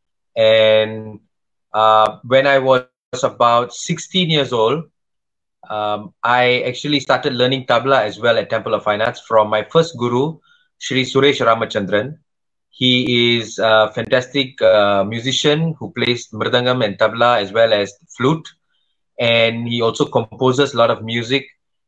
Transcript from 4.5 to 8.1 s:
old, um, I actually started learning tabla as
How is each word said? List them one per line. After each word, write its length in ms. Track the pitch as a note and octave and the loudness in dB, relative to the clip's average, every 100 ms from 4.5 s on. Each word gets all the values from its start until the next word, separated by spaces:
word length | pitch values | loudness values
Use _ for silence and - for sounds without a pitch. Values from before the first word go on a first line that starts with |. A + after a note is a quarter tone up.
old, 320 | A#2+ A2 D3+ D#3+ _ _ _ _ _ _ _ - | 0 0 -2 -6 _ _ _ _ _ _ _ -12
um, 460 | G#2+ G#2 G#2 G2+ _ | -6 -6 -6 -10 _
I 400 | A#2 B2 B2 B2 | -2 2 2 0
actually 380 | B2+ B2 D3 D3 | -4 -6 -4 -4
started 320 | C#3 B2+ C#3+ | -2 -2 -2
learning 320 | B2 B2+ C3+ B2+ | -2 -2 -2 0
tabla 360 | A#2+ C3 C3+ | 0 2 0
as 180 | G#2+ | 0